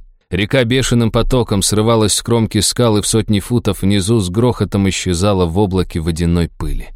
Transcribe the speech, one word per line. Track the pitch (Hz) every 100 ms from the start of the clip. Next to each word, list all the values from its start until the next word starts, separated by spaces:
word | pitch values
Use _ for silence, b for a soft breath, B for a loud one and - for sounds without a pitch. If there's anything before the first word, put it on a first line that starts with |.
| - _ -
Река | 87 104 139
бешеным | 117 131 123 120 113
потоком | 117 110 131 110 101
срывалась | - 104 110 117 107
с | -
кромки | - 117 110 107
скал | - - 120 104
и |
в | -
сотни | 110 104 101
футов | - 120 110 92
внизу | 95 101 92 117
с | 90
грохотом | 90 123 - 98 101 95
исчезала | - 95 85 104 95
в | 87 85
облаке | 104 92 87 87
водяной | 80 82 85 87 82
пыли. | - - - -